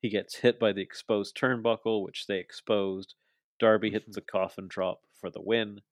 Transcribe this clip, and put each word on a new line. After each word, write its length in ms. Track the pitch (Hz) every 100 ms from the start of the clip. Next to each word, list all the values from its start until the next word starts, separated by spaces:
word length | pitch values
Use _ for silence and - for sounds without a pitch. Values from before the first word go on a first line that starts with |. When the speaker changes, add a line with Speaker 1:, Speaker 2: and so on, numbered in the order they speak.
Speaker 1:
He 80 | 120
gets 260 | 101 95 -
hit 240 | 123 120
by 140 | 113
the 80 | 98
exposed 560 | 92 - - 107 101 -
turnbuckle, 640 | 135 123 113 110 - 110
which 240 | 95 - -
they 100 | 98
exposed. 760 | 90 - - 107 98 95 98 - _ _ _ _
Darby 320 | 113 107 107
hits 120 | 104 -
Speaker 2:
Mm-hmm. 40 |
Speaker 1:
the 100 | 104
coffin 460 | - 98 95 - 95
drop 340 | 92 92 90 _
for 160 | _ 92
the 100 | -
win. 400 | - 113 107 101 _